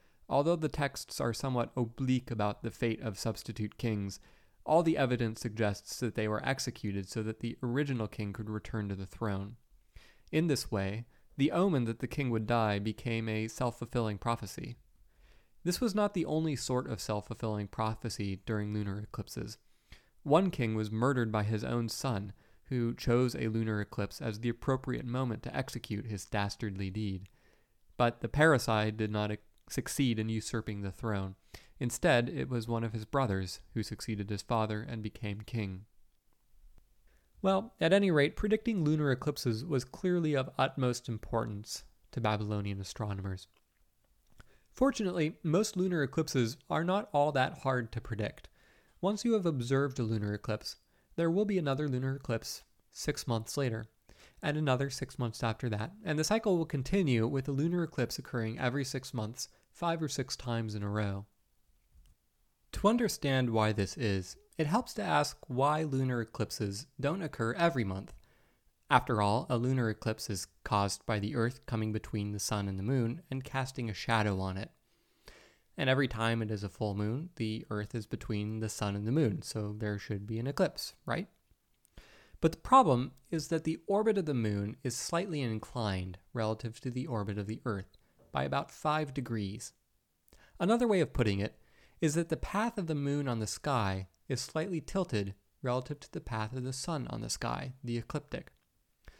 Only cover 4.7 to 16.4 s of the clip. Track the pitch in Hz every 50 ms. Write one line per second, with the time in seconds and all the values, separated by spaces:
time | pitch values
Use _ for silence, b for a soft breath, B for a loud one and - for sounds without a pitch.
4.7 | 151 170 170 160 - - 139 123 123 117 120 113 107 - - 117 107 110 110 104
5.7 | 98 - - - - - 127 110 - 117 107 107 107 107 - 127 135 131 - 120
6.7 | - - - 101 98 98 95 - - 113 107 110 110 - - 117 120 - - 120
7.7 | 120 139 151 143 131 117 107 104 - - 107 101 98 - 107 107 107 107 - -
8.7 | - 110 104 101 98 95 98 - - - 120 107 98 98 98 101 117 - _ _
9.7 | - - b b b b b b b b b b - 156 175 170 139 - - -
10.7 | - 101 98 98 101 113 117 b b b b b - - 135 - - 175 190 202
11.7 | 165 131 120 113 113 - - 120 - 147 139 127 117 113 107 104 120 117 110 107
12.7 | 101 101 101 110 107 - - 120 113 113 110 110 110 110 110 113 - - 131 120
13.7 | 117 - 120 - - 123 113 107 104 95 - 117 117 - - 95 - - - 120
14.7 | 117 - - _ _ - b b b b b b b b b b b b - 175
15.7 | 175 - 254 220 190 214 208 208 - 180 156 - 151 160